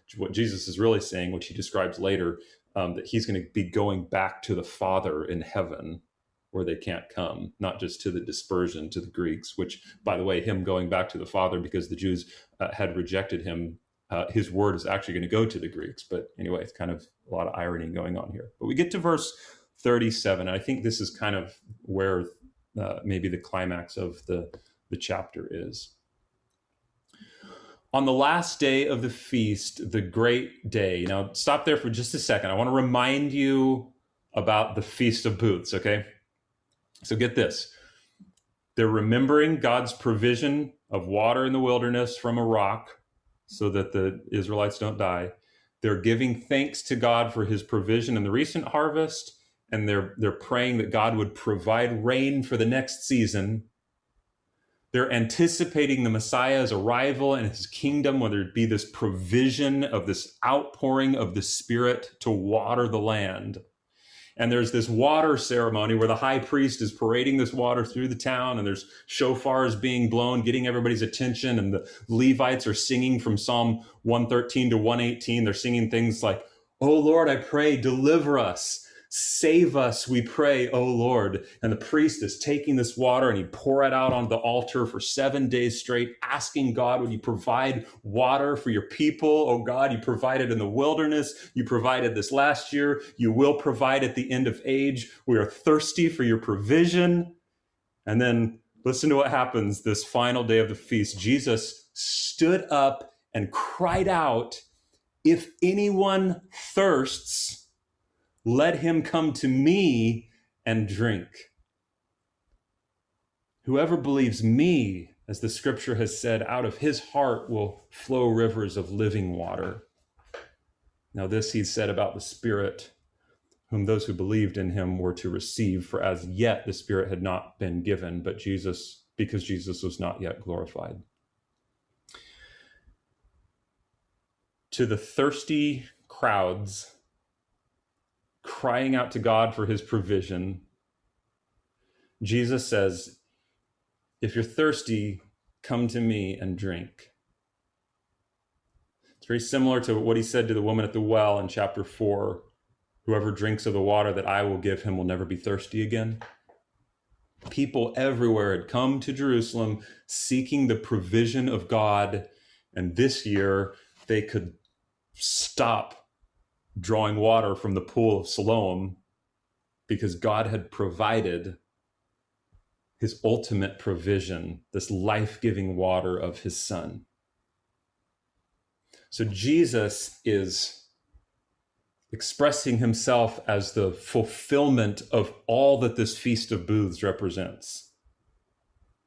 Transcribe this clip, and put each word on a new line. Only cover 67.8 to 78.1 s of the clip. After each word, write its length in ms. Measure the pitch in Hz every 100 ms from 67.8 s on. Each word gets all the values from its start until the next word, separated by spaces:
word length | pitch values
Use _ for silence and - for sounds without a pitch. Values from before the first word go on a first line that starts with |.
through 220 | 113 127 127
the 80 |
town, 420 | 113 135 127 127 120
and 80 |
there's 240 | 101 95 - - -
shofars 720 | - 127 127 135 131 131 104
being 300 | 127 123 117
blown, 340 | 117 120 123
getting 260 | 117 127 127
everybody's 340 | 123 117 107
attention, 560 | 107 - 127 117 131 117
and 160 | 98
the 160 | 98 - - -
Levites 580 | 113 127 127 127 131
are 80 | 117
singing 460 | 104 - 127 127 123
from 180 | 113 101
Psalm 480 | - 120 117 113 - -
one 260 | 113 120 117
thirteen 420 | 120 120 135 127
to 80 | 110
one 220 | 110 120
eighteen. 420 | 120 120 - 117
They're 120 | 107
singing 360 | 98 127 120 113
things 320 | 117 117 110
like, 180 | 110 92 - _ _ -
"Oh 200 | 139 156
Lord, 280 | 151 165 160
I 60 |
pray, 420 | 117 - 147 151 131
deliver 640 | 127 127 139